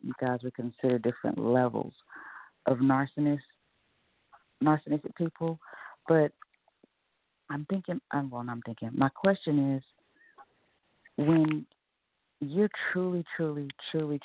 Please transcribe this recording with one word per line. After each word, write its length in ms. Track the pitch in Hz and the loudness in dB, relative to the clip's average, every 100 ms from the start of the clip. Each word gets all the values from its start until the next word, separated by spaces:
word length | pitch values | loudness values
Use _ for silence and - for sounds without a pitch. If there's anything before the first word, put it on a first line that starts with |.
you 100 | - 127 | -10 -4
guys 200 | 131 123 | -2 -2
would 100 | 127 | -4
consider 460 | - 120 - 131 123 | -6 -8 -2 0 2
different 380 | 117 - - - | 0 -2 -4 -2
levels 540 | 110 127 123 110 - - _ - - - - _ - | 2 2 2 0 -6 -10 _ -20 -18 -18 -20 _ 0
of 140 | 123 | 2
narcissist, 600 | 135 135 139 - 147 143 - _ _ _ _ _ _ _ _ - _ _ | 4 4 0 0 0 0 -4 _ _ _ _ _ _ _ _ -20 _ _
narcissistic 540 | 151 151 - 147 - - | 2 2 0 -4 -4 -4
people. 440 | 165 - 165 165 - - - - - | -4 -2 -4 -6 -12 -18 -18 -8 4
But 240 | 165 147 - - _ _ _ _ _ _ _ _ _ - | 6 4 0 -20 _ _ _ _ _ _ _ _ _ -10
I'm 160 | 147 151 | -8 -4
thinking, 320 | 196 180 170 - | -4 -4 -8 -4
I'm, 180 | 143 139 | -4 -4
well, 140 | 123 120 | -6 -6
I'm 120 | 120 117 | -8 -8
thinking, 240 | 113 120 | -8 -6
my 140 | 123 135 | 0 0
question 680 | - 190 196 - 147 139 135 | 2 0 0 2 2 2 0
is, 80 | - _ _ _ _ - - _ _ _ _ _ _ - | -6 _ _ _ _ -20 -20 _ _ _ _ _ _ 0
when 500 | 147 160 156 151 - _ _ _ _ _ _ _ | 4 6 4 0 -6 _ _ _ _ _ _ _
you're 280 | 143 165 208 - - | -4 0 0 0 -4
truly, 320 | 180 185 180 165 - | -2 -2 -2 -4 -4
truly, 320 | 160 147 143 - - | -4 -4 -8 -12 -6
truly, 280 | 160 151 147 | -4 -2 -4